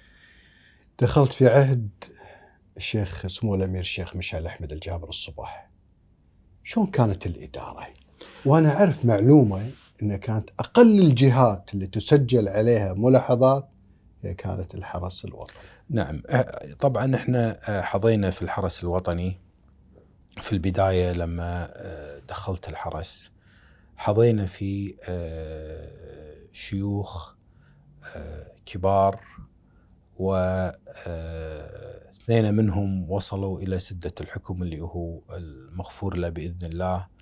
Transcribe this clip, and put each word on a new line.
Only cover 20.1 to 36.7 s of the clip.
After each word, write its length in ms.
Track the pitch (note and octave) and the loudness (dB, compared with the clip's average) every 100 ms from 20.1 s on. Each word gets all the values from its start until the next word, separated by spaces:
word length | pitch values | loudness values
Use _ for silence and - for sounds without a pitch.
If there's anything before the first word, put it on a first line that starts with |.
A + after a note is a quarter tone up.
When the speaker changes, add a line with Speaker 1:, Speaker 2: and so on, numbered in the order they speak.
| _ _ - | _ _ -12
Speaker 2:
في 120 | - | -4
البداية 580 | G2 F#2+ F#2+ G2 F#2 F2+ | -2 -2 0 2 2 0
لما، 580 | F2 E2+ E2+ E2+ F2 - | -2 -4 -6 -6 -6 -8
آه، 500 | - F#2+ D#2 D2 D2 - | -12 -16 -14 -16 -18 -14
دخلت 400 | - - F2 - | -12 -8 -8 -10
الحرس، 640 | D#2 - D#2 - - - _ _ _ _ _ _ - | -12 -10 -10 -10 -12 -14 _ _ _ _ _ _ -8
حظينا 500 | - G#2+ A#2+ A2 F#2 | 0 4 4 4 -2
في، 500 | - G2 G2 G2 - | -6 -6 -6 -8 -10
آه، 1400 | - F2+ E2 D#2+ D#2+ D#2 D#2 D#2+ D2+ D2 C#2+ C#2+ D2+ D2 - | -10 -8 -8 -10 -12 -12 -14 -14 -16 -20 -20 -20 -20 -20 -20
شيوخ، 840 | - - G2 G2+ G2+ F#2+ F2+ - _ _ _ _ _ _ _ - - | -14 -8 -4 -4 -4 -6 -10 -14 _ _ _ _ _ _ _ -18 -16
آه، 360 | D#2 D#2 - _ - | -14 -14 -18 _ -14
كبار، 560 | G2 F#2+ G2 G2 G2 - - - _ _ _ _ _ _ - | -2 2 4 4 0 -10 -20 -20 _ _ _ _ _ _ -6
و، 140 | F#2+ F#2 F#2 F#2 F2+ - - - F2+ | -2 0 0 0 -4 -8 -18 -18 -12
آه، 1000 | E2 E2 E2 D#2+ D2+ D2+ - - - - | -10 -10 -12 -12 -12 -16 -18 -18 -20 -20
اثنين 440 | - - A#2 G#2 | -10 2 4 4
منهم 580 | G#2 G#2+ F2+ G2+ F#2+ F2 | 2 2 0 -2 -4 -4
وصلوا 480 | F#2+ - G2 G2 F#2 | -4 -4 -4 -6 -6
إلى 200 | F#2+ F#2 | -6 -6
سدة 340 | - F#2+ F2 - | -6 -10 -10 -10
الحكم 420 | - - - F2+ | -12 -12 -10 -8
اللي 180 | F2+ D#2 | -8 -8
هو 400 | E2+ F2 E2+ E2 - | -10 -10 -10 -12 -14
المغفور 840 | F2 D#2+ C2+ C2+ F2+ - - G2 F2 | -14 -14 -16 -18 -14 -14 -10 -8 -4
له 120 | E2+ | -6
بإذن 360 | E2 E2+ F2 | -6 -10 -10
الله، 420 | E2+ | -10